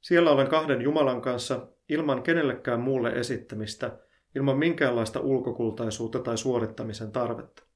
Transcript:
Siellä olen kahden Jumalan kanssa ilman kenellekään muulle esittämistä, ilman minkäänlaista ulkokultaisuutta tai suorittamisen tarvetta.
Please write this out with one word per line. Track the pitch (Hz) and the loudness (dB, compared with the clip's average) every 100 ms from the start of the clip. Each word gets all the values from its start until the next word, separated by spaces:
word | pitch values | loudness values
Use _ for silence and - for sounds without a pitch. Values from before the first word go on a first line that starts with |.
Siellä | - 175 170 | 4 6 6
olen | 139 135 | 6 4
kahden | 156 156 123 | 2 2 0
Jumalan | 123 156 139 123 | 2 2 2 0
kanssa | 127 123 - - - _ _ | -4 -4 -4 -6 -6 _ _
ilman | 151 151 127 | -2 0 0
kenellekään | 123 165 143 123 - 120 | 2 2 2 -2 -2 -2
muulle | 123 131 117 | 0 0 0
esittämistä, | 123 120 123 - 107 107 - 117 - _ _ _ | -2 -4 -6 -6 -8 -8 -6 -8 -8 _ _ _
ilman | 135 139 135 | -2 2 2
minkäänlaista | 160 160 143 120 113 131 | 2 2 2 2 0 -2
ulkokultaisuutta | 135 131 123 - 110 104 113 107 113 131 | 0 0 0 -2 -2 -2 -6 -4 -4 -4
tai | 123 113 | -2 -2
suorittamisen | 135 123 110 - 110 107 110 | 0 0 -2 -6 -8 -8 -6
tarvetta. | 123 120 117 - - _ | -4 -4 -4 -10 -20 _